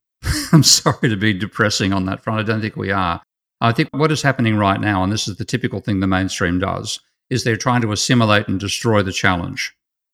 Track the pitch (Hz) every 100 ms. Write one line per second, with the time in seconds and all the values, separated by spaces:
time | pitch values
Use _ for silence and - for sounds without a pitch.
0 | _ _ - 302 285 160 - - 156 -
1 | 135 104 107 92 101 - 107 - 98 98
2 | 95 98 - 110 107 110 107 - 98 98
3 | 90 87 - _ _ _ 117 117 156 135
4 | 156 147 143 127 113 107 98 104 104 95
5 | 92 107 - 90 98 123 - 101 - 95
6 | 95 92 95 - 87 90 92 90 107 -
7 | _ _ _ 120 120 107 131 120 113 104
8 | - 123 110 104 104 98 98 - 120 107
9 | 95 - 98 87 85 - - - _ _
10 | _